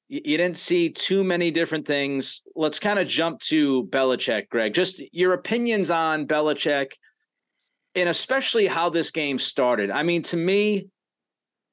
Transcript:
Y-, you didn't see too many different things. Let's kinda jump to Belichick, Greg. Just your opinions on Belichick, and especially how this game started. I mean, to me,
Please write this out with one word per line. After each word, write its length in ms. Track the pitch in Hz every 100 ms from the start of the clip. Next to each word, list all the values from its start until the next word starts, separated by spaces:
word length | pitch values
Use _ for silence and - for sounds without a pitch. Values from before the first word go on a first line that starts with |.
| -
Y-, 140 | 139
you 120 | 147 156
didn't 220 | 180 175
see 320 | - 175 165
too 340 | - - 190
many 260 | 190 175 170
different 360 | 160 165 156 -
things. 560 | 143 139 139 135 - -
Let's 240 | - 151 -
kinda 260 | 208 208
jump 360 | 160 151 165 -
to 400 | - 156 143 131 98
Belichick, 640 | 135 131 127 - 107 -
Greg. 240 | 117 107
Just 260 | 135 180 - 139
your 200 | 165 185
opinions 580 | 180 - 240 240 214 170
on 360 | 165 160 156 151
Belichick, 640 | 151 151 147 160 143 135 - _ _ _ _ _ _ _ _ _
and 140 | 180 175
especially 560 | - - 262 - 226 196
how 240 | 165 170
this 200 | 165 156
game 280 | 165 143 135
started. 520 | - - 123 117 101
I 120 | 127
mean, 200 | 165 175
to 120 | 165 170
me, 520 | 170 202 214 202 - _ _ _ _ _ _ _ _